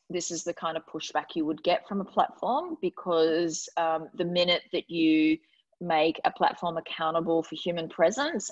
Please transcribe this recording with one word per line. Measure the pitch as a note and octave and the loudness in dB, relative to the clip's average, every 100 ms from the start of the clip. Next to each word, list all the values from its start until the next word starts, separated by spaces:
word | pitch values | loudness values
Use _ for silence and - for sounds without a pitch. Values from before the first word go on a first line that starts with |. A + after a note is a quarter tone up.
| - | -8
this | F3+ - | -6 -6
is | E3 | -6
the | F3 | -6
kind | - E3+ D#3+ | -6 -4 -6
of | - | -8
pushback | D#3+ - D3+ D3+ E3+ | -10 -6 -4 -4 -2
you | D3+ | -2
would | D#3 | -2
get | F3 - - | 0 0 0
from | G3+ | -6
a | F#3+ | -2
platform, | G#3 - - F#3 C4 F4+ D#4+ | 0 0 0 -2 -2 -2 -4
because, | F3+ - F#3 E3 D#3+ D#3+ E3+ D3+ - - | -6 -4 0 4 4 4 0 -4 -6 -2
um, | E3 D#3+ D#3+ - | 0 -2 -4 -4
the | F3 | -2
minute | F3 F3 F3 - | 2 2 0 -2
that | E3+ - | -6 -4
you | E3+ D#3+ D#3 D#3 D#3+ _ _ _ - | 2 4 6 4 2 _ _ _ -10
make | F3 D#3+ D#3+ - - | -2 2 2 2 -2
a | |
platform | - F3+ - F3 E3 | 2 0 0 -4 -6
accountable | - - D#3+ E3 E3 E3 | -6 -4 -2 0 2 2
for | D#3+ D#3 | 0 -4
human | F3+ E3+ D#3+ | -4 -4 -4
presence | - E3+ A3 D4 C4 - | 2 2 4 -2 -4 -6